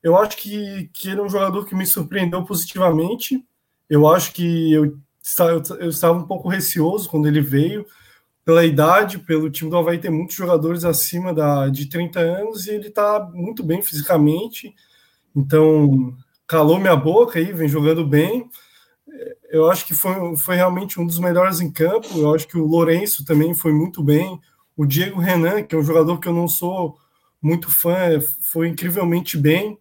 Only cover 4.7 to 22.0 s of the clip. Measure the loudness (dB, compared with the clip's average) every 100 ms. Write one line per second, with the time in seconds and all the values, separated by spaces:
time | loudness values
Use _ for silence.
4.7 | 4 2 -2 _ _ -8 0 2 2 -4
5.7 | -8 -6 0 2 2 -2 -6 -4 -4 -2
6.7 | 0 0 0 -2 0 2 2 2 2 2
7.7 | -2 -10 _ _ _ _ _ 4 4 4
8.7 | 4 4 4 2 -6 -2 -2 -2 -6 -2
9.7 | 0 0 -2 -2 -4 -4 -6 0 0 0
10.7 | -2 -2 -2 -2 -4 -4 -2 0 0 0
11.7 | -4 -6 -6 -4 -2 -2 -2 -6 -8 -8
12.7 | -8 -6 -2 0 0 -4 -8 -8 -6 -4
13.7 | -4 -4 -8 0 4 4 2 -6 -12 -18
14.7 | _ _ _ _ _ _ -4 2 4 6
15.7 | 6 4 4 0 -8 _ _ -4 2 4
16.7 | 4 4 2 4 4 4 0 -4 -2 -2
17.7 | 2 2 2 2 2 2 -2 -6 -20 _
18.7 | _ _ _ _ -18 -16 -18 _ 2 4
19.7 | 2 -2 -4 -4 -4 -4 -4 -2 2 2
20.7 | 0 -6 -6 -4 -2 0 2 2 0 -4
21.7 | 0 0 0